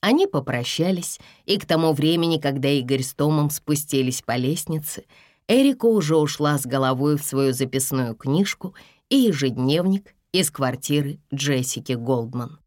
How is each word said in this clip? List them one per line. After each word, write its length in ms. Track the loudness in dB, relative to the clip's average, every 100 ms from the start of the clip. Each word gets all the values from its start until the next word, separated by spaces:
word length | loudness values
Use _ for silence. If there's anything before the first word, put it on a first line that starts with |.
Они 260 | 2 2 2
попрощались, 920 | 0 -4 -4 -4 -2 0 0 -4 -12 -18 -20
и 140 | -4 -4
к 80 | 0
тому 260 | 2 2
времени, 460 | 2 2 2 2 0
когда 300 | 0 0 0
Игорь 340 | 0 0 -2
с 120 | -2
Томом 360 | -2 0 2 0
спустились 720 | -2 -2 -2 0 0 0 -2
по 140 | -4 -2
лестнице, 680 | -2 -4 -4 -6 -6 -12 -16 -20 _ _ _
Эрика 380 | 4 4 4 2
уже 300 | 2 4 2
ушла 420 | 2 0 0 0
с 80 | 0
головой 500 | 0 2 2 2 0
в 60 |
свою 300 | -2 0 0
записную 600 | 0 -2 -2 -2 -2 -2
книжку 600 | -4 -2 0 0 -2 -12 -16 -20 _ _
и 80 | 2
ежедневник 960 | 4 2 -2 0 0 2 2 0 -4 _ _
из 180 | -2 -2
квартиры 680 | -2 -4 -4 -2 -2 -2 -8 _
Джессики 600 | -6 -2 -2 -2 -8 -6
Голдман. 680 | -6 -2 -2 -2 -8 -10 -12